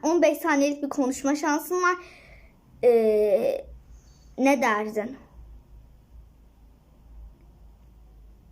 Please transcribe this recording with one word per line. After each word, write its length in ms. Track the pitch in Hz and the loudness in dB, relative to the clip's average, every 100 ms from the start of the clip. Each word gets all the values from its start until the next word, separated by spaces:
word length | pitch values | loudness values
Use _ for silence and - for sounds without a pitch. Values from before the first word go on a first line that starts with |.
on 200 | 302 339 | 0 2
beş 160 | 311 302 | 2 2
saniyelik 440 | 330 285 285 285 | 0 2 0 -2
bir 60 | 285 | -6
konuşma 480 | 285 262 269 277 294 | -2 -2 -2 -2 -2
şansın 460 | 320 294 302 359 | -2 -2 -2 -2
var. 140 | 359 359 - - - - - _ _ - | 0 -2 -8 -20 -20 -20 -20 _ _ 0
Ee, 800 | 247 233 220 214 208 196 240 - - - - - - - - - | 2 4 2 2 2 2 0 -2 -8 -20 -20 -20 -20 -20 -14 0
ne 240 | 269 277 | 2 2
derdin? 540 | 254 214 214 214 233 269 - - - - - - - - _ - - - - _ - _ _ - - - - - - - - - - - - - - - - | 2 0 -2 -6 -8 -12 -20 -20 -20 -20 -20 -20 -20 -20 _ -20 -20 -20 -20 _ -20 _ _ -20 -20 -20 -20 -20 -20 -20 -20 -20 -20 -20 -20 -20 -20 -20 -20